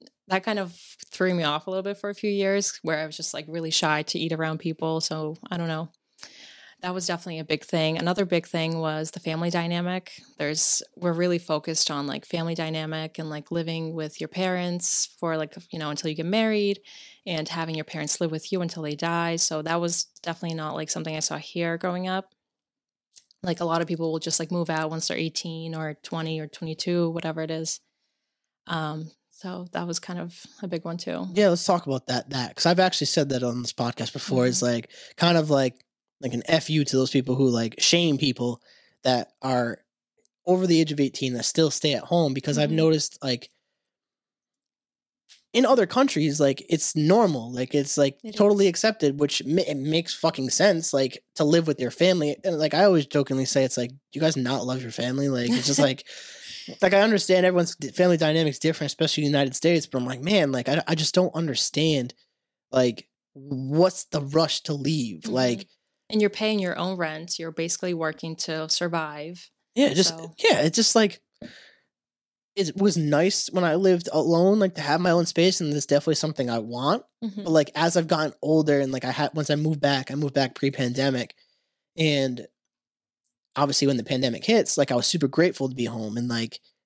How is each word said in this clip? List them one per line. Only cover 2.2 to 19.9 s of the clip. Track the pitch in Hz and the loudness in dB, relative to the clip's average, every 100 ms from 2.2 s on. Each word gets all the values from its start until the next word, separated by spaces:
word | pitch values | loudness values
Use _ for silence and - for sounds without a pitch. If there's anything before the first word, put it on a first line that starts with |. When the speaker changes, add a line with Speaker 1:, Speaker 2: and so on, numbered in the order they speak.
| 208 | -2
Speaker 1:
years | 202 196 196 196 - | 0 2 0 -2 -6
where | - 156 | -4 -4
I | 156 | -4
was | 156 | -8
just, | 165 | -10
like, | - 156 | -10 -8
really | 165 160 | -8 -2
shy | 156 160 151 | 0 2 0
to | 156 170 | -2 -4
eat | 165 | -4
around | 160 160 156 | -2 -4 -4
people. | 170 160 160 160 | -6 -4 -4 -2
So | - 156 156 165 - | -4 -4 -8 -10 -10
I | 180 | -6
don't | 165 | -4
know. | 156 165 _ _ _ - - - - - _ | -6 -8 _ _ _ -20 -20 -20 -20 -20 _
That | 180 | -8
was | 185 180 | -6 -4
definitely | 170 180 160 | -4 -6 -10
a | 156 | -4
big | 151 | -4
thing. | - 170 156 160 | -2 0 0 0
Another | 170 185 190 | -2 0 2
big | 175 165 | 0 0
thing | 170 160 165 | -4 -2 -2
was | 160 156 156 | -4 -4 -6
the | - | -8
family | - 160 170 | -6 -2 -2
dynamic. | 170 170 175 175 185 180 - - _ | -2 -2 -4 -4 -6 -8 -20 -20 _
There's, | 147 156 - - - - | -4 -2 0 -2 -4 -6
we're | 175 | -4
really | 165 180 175 | 0 0 0
focused | 170 156 156 160 - | -2 -4 -2 -4 -2
on, | 147 143 | -4 -6
like, | 143 - | -8 -6
family | 170 165 165 | -6 -4 -4
dynamic | 160 160 156 160 160 - | -4 -6 -6 -8 -8 -10
and, | 156 | -10
like, | 151 147 | -10 -6
living | 170 165 165 160 | -4 -4 -4 -6
with | 165 156 - | -6 -8 -8
your | 156 | -10
parents | 180 185 180 180 175 - - - - | -4 -2 -2 -2 -4 -4 -4 -6 -6
for, | 170 160 | -4 -4
like, | 156 175 - | -6 -10 -14
you | 165 | -8
know, | 151 | -6
until | 147 160 | -6 -6
you | 156 | -4
get | 165 | -2
married | 214 220 214 202 202 - - - - - | 0 0 0 0 -2 -8 -20 -20 -18 -8
and | 165 156 | -6 -6
having | 165 165 156 | -6 -6 -6
your | 156 | -8
parents | 160 151 - | -8 -6 -4
live | 170 | -4
with | 160 - | -4 -6
you | 190 | -4
until | 170 170 | -4 -6
they | 151 147 | -8 -4
die. | 170 170 170 165 | -2 -2 -2 -2
So | - 156 | -2 -4
that | 156 170 | -2 -2
was | 170 | -2